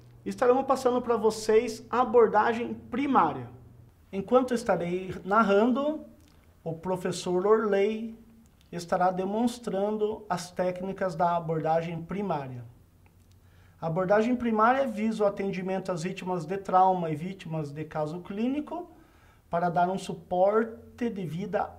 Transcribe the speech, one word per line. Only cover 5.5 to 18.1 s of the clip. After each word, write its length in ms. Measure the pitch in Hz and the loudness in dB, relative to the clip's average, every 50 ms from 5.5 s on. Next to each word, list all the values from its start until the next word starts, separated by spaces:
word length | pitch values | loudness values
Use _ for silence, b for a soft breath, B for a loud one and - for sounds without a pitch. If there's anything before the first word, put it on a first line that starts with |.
| 202 202 220 254 240 269 285 302 311 302 - - - - b b b b b b b _ _ | 6 4 4 4 2 2 0 -2 -4 -4 -10 -14 -20 -20 b b b b b b b _ _
o 100 | 165 160 | -10 -10
professor 720 | 165 - 180 185 180 - 190 175 - - 185 180 180 185 | -8 -4 -4 -4 -2 -2 -4 -6 -4 -4 -2 -2 0 4
Orley 720 | 202 220 226 220 208 196 196 196 214 220 220 226 226 - - - - - - - - _ _ _ _ | 4 4 4 4 2 2 2 2 0 -2 -4 -8 -10 -12 -16 -20 -20 -20 -20 -20 -20 _ _ _ _
estará 400 | - 175 170 - 196 180 180 185 | -12 -12 -6 -4 0 2 2 0
demonstrando 1120 | 185 175 190 196 202 220 240 240 - - - 202 180 196 202 208 214 214 208 208 220 214 - - | 0 0 -4 -2 -2 0 0 -2 -2 -4 -8 -6 -4 -2 -2 -2 0 -2 -2 -2 -4 -6 -6 -6
as 220 | 180 170 - - | -6 -6 -6 -8
técnicas 640 | - - 180 185 180 180 185 196 185 190 196 185 165 | -6 -4 -2 -2 -2 -4 -8 -8 -6 -4 -4 -4 -2
da 220 | 165 180 170 175 | 0 0 2 2
abordagem 640 | 170 160 156 165 160 151 156 160 170 165 175 170 160 | 0 -2 -2 -4 -2 0 0 0 0 0 -2 -6 -8
primária. 640 | 165 - 180 196 208 190 165 147 139 131 127 120 120 120 - _ _ _ _ _ _ _ _ _ _ b b b b b b b b b b b | -8 -8 -6 -6 -4 -4 -4 -6 -6 -8 -10 -12 -14 -16 -20 _ _ _ _ _ _ _ _ _ _ b b b b b b b b b b b
A 60 | 160 | -6
abordagem 500 | 165 160 185 185 180 208 214 220 247 254 | -4 -2 -2 2 4 4 4 4 2 0
primária 520 | 240 233 240 220 214 214 233 254 277 277 247 | 0 0 0 2 4 4 4 4 2 0 -2
visa 360 | 208 202 214 226 214 - 208 | -2 -2 -2 -2 0 2 2
o 40 | 202 | 0
atendimento 640 | 202 - 196 196 175 185 185 185 190 190 185 - | 2 0 -4 -4 -4 -4 -4 -4 -4 -4 -4 -4
às 100 | 185 165 | -4 -4
vítimas 420 | 156 185 - - 180 180 180 170 151 | -4 -6 -6 -6 -6 -6 -4 -4 -4
de 140 | 151 190 196 | -6 -6 -6
trauma 540 | - - 185 185 185 190 185 180 170 160 | -4 2 6 6 6 6 4 2 0 -4
e 40 | 156 | -4
vítimas 560 | 143 160 190 190 - - 165 160 160 151 139 | -6 -6 -8 -10 -10 -10 -8 -6 -6 -6 -6
de 140 | 139 156 156 | -8 -10 -12
caso 340 | - - 156 151 151 | -8 -4 -4 -4 -4